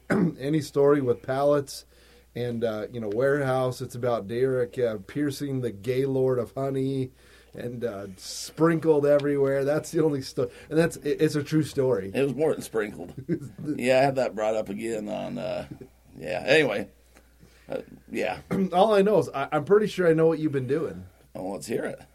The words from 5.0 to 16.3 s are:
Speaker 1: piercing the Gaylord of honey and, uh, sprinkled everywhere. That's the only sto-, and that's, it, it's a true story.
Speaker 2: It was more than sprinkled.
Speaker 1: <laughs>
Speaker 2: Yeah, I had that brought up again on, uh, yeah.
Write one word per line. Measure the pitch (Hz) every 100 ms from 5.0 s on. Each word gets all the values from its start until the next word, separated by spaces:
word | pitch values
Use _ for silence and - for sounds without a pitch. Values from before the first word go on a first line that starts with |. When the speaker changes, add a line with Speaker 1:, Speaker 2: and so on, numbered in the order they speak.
| 95
Speaker 1:
piercing | 147 147 135 143 131
the | 120
Gaylord | 98 98 127 139 135 131 123
of | 107
honey | 135 135 135 135 135 127 - - - _
and, | - 120 123
uh, | 117 98 101 -
sprinkled | - - - - 165 165 156 147 143
everywhere. | 147 143 143 135 139
That's | 139 151 -
the | 160
only | 156 143
sto-, | 135 - 123 - -
and | 156
that's, | 170 -
it, | 147 139
it's | 156
a | 147
true | - 156
story. | 139 139 131 107 95
Speaker 2:
It | 120
was | 139
more | 127 156
than | -
sprinkled. | - 110 104 - 85 - 131
Speaker 1:
<laughs> | 156 139 - 151 120
Speaker 2:
Yeah, | 123 131
I |
had | 139 131
that | 120 101
brought | 107
up | 110 98
again | 104 113 110 104
on, | 98 95 95
uh, | 92 90 - - - _ _ -
yeah. | -